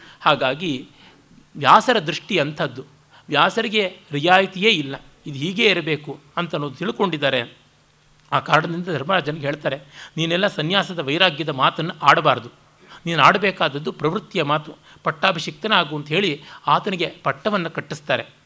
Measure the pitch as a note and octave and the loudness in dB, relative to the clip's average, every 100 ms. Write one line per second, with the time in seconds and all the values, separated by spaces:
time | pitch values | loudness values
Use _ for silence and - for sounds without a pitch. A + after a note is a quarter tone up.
0 | - - E3+ C#3 C3 C#3+ F3+ B2+ - - | -20 -2 0 2 0 -2 -4 -6 -8 -20
1 | - - _ - _ - C3+ F#3+ G#3+ A#3+ | -20 -20 _ -20 _ 0 6 6 6 0
2 | D#3 - - F#3+ C#3+ D3+ D#3+ A#2 - _ | 0 -8 -4 -2 -2 -4 -8 -8 -18 _
3 | _ - - C#3+ F3 G#3 A3 G#3+ F#3+ - | _ -20 -4 2 2 2 -2 -2 -2 -6
4 | - C#3+ E3 F#3 F#3+ F#3 G#3 F#3+ C3+ C3+ | -8 -4 4 4 4 0 0 2 -2 -10
5 | - _ - C3+ D#3 G3 A3+ F3 D#3 D3+ | -14 _ -14 -6 -6 0 2 2 -2 -4
6 | D3+ C3+ _ - F3 E3 C#3+ D3 F3+ A#3 | -6 -16 _ -8 -6 -6 -6 -6 -8 -2
7 | G3 D#3+ C#3 B2+ A#2+ - _ _ _ _ | -2 0 0 0 -4 -10 _ _ _ _
8 | _ _ _ C#3+ - D#3 E3+ E3+ F3+ D3+ | _ _ _ -4 4 2 2 -4 -4 -4
9 | C#3 F#3+ D3 D3+ C#3+ D3+ D3+ C3+ - - | 0 0 0 -4 -4 -4 -4 -6 -10 -20
10 | - - E3 E3+ G3 G3+ D#3 G3 F3+ F3 | -14 -6 -2 0 -2 -2 -2 -2 -2 -4
11 | C#3 D#3 F#3 D3 D#3+ C3+ D3 - E3 - | -4 2 0 0 -6 0 0 0 -6 2
12 | C#3+ D#3+ D#3 B2 A#2 - _ _ - - | 4 6 4 2 -2 -20 _ _ -20 -12
13 | E3+ E3 C#3 F#3+ G3+ F#3 E3 C#3 D#3 F#3+ | -4 6 6 6 0 0 -2 -2 -8 -4
14 | D3+ G3 - F#3 C#3+ D3+ D3+ - _ - | -4 -4 -6 -4 -2 -2 -4 -16 _ -8
15 | - D3+ F#3+ F3 - D#3 A3 G#3 D#3 D3+ | -8 0 0 0 -6 -8 -2 0 0 -4
16 | D3 D#3+ G3+ C#3+ - - - D#3 G#3 F#3 | -4 -2 -2 -4 -10 -8 0 2 0 -4
17 | D#3+ - C#3+ C#3 G#3+ G#3 E3 - - D3+ | -6 -4 -6 -4 -4 -2 -4 -8 -10 -12
18 | - B2+ A2+ _ | -4 -4 -4 _